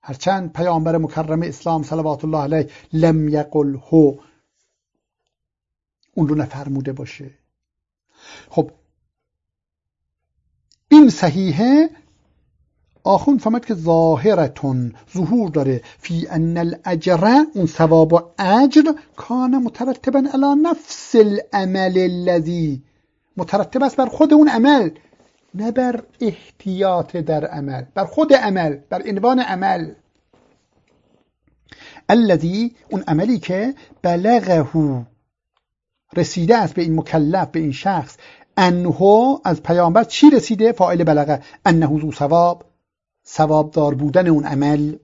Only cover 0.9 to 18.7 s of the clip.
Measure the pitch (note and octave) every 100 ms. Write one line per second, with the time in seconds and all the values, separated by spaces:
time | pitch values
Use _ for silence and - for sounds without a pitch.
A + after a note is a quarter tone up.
0.9 | E3 D#3 D#3+ D#3 D#3+ E3+ C#3 E3+ D#3+ C#3+
1.9 | D#3+ D#3 C#3+ D#3 D#3 C#3 D#3 D3 - _
2.9 | D#3 E3 D#3+ D3+ D3+ D3 D#3 C#3+ C3+ -
3.9 | D#3+ D3 C3+ _ _ _ _ _ _ _
4.9 | _ _ _ _ _ _ _ _ _ _
5.9 | _ _ - D3+ D3+ C3+ C3+ C#3 C#3 C3
6.9 | C3 C3 - C3+ _ _ _ _ _ _
7.9 | _ _ _ - - _ - D3+ _ _
8.9 | _ _ _ _ _ _ _ _ _ _
9.9 | _ _ _ _ _ _ _ _ _ _
10.9 | D4+ C#4 - F3 D#3 F#3+ D3 A#3 C#4+ D#4+
11.9 | - _ _ _ _ _ _ _ _ _
12.9 | _ - G3 - C4+ A3 A#3+ - G3+ D#3+
13.9 | E3 E3 D3+ F3+ F#3+ C#3+ - C#3+ C3 B2
14.9 | - _ F3+ D#3+ A#3 G3 D3+ C3+ B2 -
15.9 | - - E3 - E3 E3 E3+ E3+ F3 -
16.9 | F3 F#3 E3+ G3+ C4 D4+ G#3+ E3 - D#3+
17.9 | E3 D#3+ E3+ E3 - F3+ G#3+ C#4